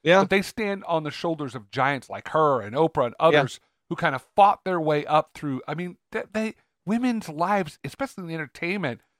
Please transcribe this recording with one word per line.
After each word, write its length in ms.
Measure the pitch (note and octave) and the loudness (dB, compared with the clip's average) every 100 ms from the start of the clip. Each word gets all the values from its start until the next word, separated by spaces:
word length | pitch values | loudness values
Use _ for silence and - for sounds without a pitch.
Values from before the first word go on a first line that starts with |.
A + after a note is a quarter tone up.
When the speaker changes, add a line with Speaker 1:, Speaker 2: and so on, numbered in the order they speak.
Speaker 1:
Yeah. 200 | D3+ F#3 | 4 4
Speaker 2:
but 80 | F#3+ | 6
they 120 | G3 | 2
stand 400 | G3 - G#3 G3 | 0 -4 -4 -4
on 200 | - E3 | -4 -4
the 60 | D3+ | -4
shoulders 420 | - F3 D#3 C#3+ | -6 -4 -4 -6
of 160 | B2 G#2 | -10 -8
giants 400 | B2+ C3+ C#3 - | -2 0 -2 -6
like 180 | G2 - | -14 -2
her 320 | D#3 D#3 C3 | 2 4 2
and 140 | G2+ | 0
Oprah 320 | B2 D#3+ - B2 | 0 0 2 -2
and 80 | A2+ | 2
Speaker 1:
Yeah. 60 | D#3+ | 4
Speaker 2:
others 340 | D3+ C3 - _ _ - | 4 2 -4 _ _ -12
who 60 | - | -2
kind 180 | E3+ | -2
of 80 | C3 - | -2 -2
fought 300 | - G3+ - | 4 4 4
their 160 | - F3+ | 0 -2
way 260 | D#3 D3+ D3 | 2 0 2
up 240 | D3+ D3+ | 0 0
through, 280 | - D3+ C3 - | -6 -8 -6 -6
I 60 | |
mean, 240 | D3+ F3+ F3+ _ | -8 -8 -12 _
th-, 160 | A3 - | -10 -6
they, 220 | G#3+ A3 - _ _ - | -6 -6 -8 _ _ -4
women's 420 | A3+ B3+ A3+ - | 0 0 -2 -4
lives, 500 | D3+ F3 G3+ E3 - | -2 0 0 -2 -8
especially 400 | - - C#4 - | -12 -8 -8 -8
in 60 | F3 | -10
entertainment, 720 | D#3+ D3 - E3+ G3+ D#3 A2 _ _ | -8 -8 -8 -6 -4 -4 -6 _ _